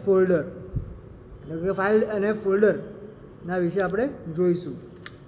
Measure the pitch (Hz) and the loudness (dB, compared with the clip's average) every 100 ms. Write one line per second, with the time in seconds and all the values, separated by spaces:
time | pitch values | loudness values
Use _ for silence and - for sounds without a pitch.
0 | 196 190 185 170 - - - - - - | 2 4 6 4 0 -10 -8 -6 -6 -14
1 | - - - - 147 160 180 185 196 214 | -18 -20 -20 -18 -10 -6 -2 0 4 4
2 | 220 214 202 214 196 196 208 170 - - | 2 0 0 0 2 4 4 4 -4 -14
3 | - - - - 170 185 175 190 180 196 | -18 -18 -20 -14 -6 0 0 0 0 0
4 | 269 - 170 160 180 170 147 120 - - | -2 -4 -8 0 2 2 -2 -10 -14 -18
5 | - - | -18 -18